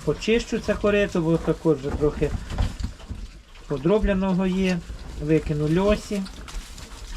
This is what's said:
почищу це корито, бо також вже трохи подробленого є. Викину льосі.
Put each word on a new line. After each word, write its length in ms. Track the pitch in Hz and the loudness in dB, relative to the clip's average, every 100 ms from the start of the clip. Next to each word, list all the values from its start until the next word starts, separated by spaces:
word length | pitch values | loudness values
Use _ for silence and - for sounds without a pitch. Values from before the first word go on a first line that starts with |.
почищу 540 | - 147 - 233 233 233 | -2 -2 2 2 2 -2
це 160 | 220 | 0
корито, 460 | 202 208 208 202 185 | 0 2 4 2 2
бо 160 | 160 165 | 2 2
також 420 | - 233 165 139 | 2 0 2 2
вже 120 | 139 | 0
трохи 400 | - 151 - 147 - - - - - - - - - - - - - - | 0 0 2 -2 -2 -6 -2 -2 -2 -8 -8 -14 -12 -12 -16 -20 -20 -8
подробленого 800 | 143 151 208 202 190 190 180 190 | -2 2 4 4 2 2 2 2
є. 320 | 185 185 175 - - - - | 2 2 0 -4 -12 -10 -6
Викину 600 | 151 160 151 147 151 170 | 2 2 2 0 2 4
льосі. 400 | 202 214 - 202 190 - - - - - - - - | 4 2 0 -6 -6 -10 -12 -10 -10 -14 -14 -14 -12